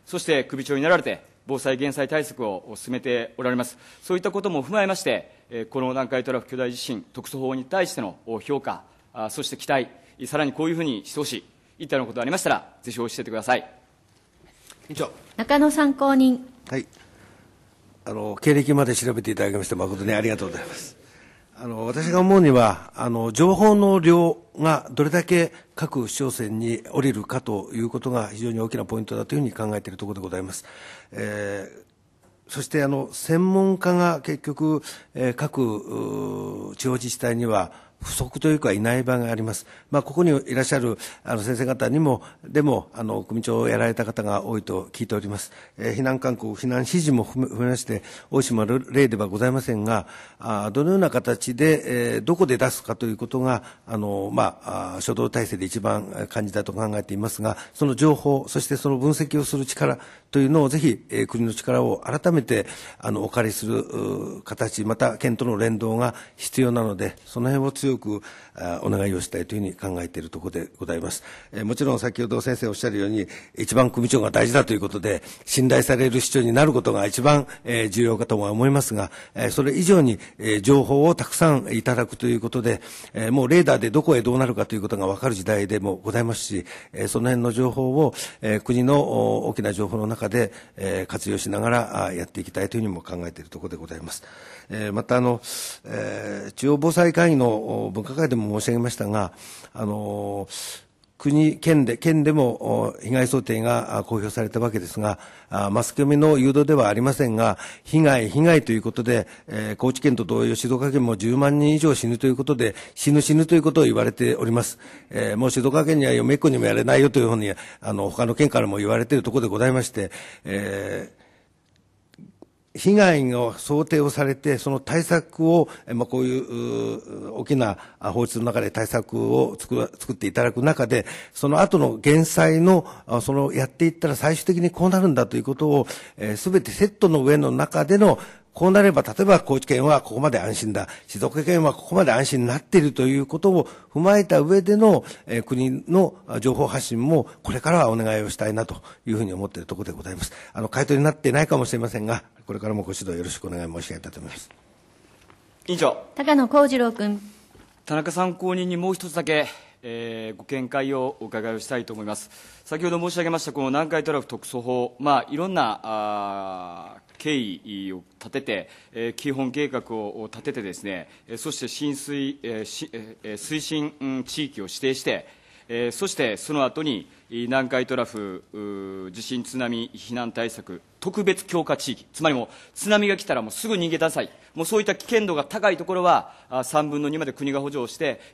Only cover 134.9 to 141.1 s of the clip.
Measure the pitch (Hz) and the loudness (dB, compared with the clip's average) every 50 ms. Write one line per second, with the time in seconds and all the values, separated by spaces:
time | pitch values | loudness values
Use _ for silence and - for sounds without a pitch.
134.9 | 190 185 190 180 139 123 117 101 120 120 117 135 135 - 156 151 143 139 117 - | 4 6 4 4 4 4 2 2 0 -2 -2 -2 -2 0 2 4 4 4 4 2
135.9 | - - - - - - 101 107 107 107 - 185 185 185 185 - - - 196 208 | -4 -12 -16 -18 -12 -8 -6 -6 -6 -4 0 2 2 2 2 0 0 2 2 2
136.9 | 208 - 214 175 160 147 131 139 147 147 143 131 127 131 151 - - 156 151 143 | 4 4 4 4 6 4 6 6 6 6 4 2 2 0 0 0 0 0 4 4
137.9 | 196 202 208 185 127 - - - - - _ _ _ - 165 185 190 208 202 196 | 6 8 8 6 6 4 0 -10 -20 -20 _ _ _ 2 4 6 6 8 6 6
138.9 | 156 139 - - 113 - 196 196 202 - - - 139 131 - - 139 123 131 151 | 6 4 2 2 0 2 6 6 6 6 6 2 0 0 2 2 2 4 6 6
139.9 | 151 135 - - 107 120 143 151 135 98 87 110 107 - 117 107 101 101 95 - | 4 4 2 -2 -2 0 0 2 2 0 0 -2 -4 -4 -4 -2 -2 -4 -4 -6
140.9 | - - - - | -10 -18 -16 -14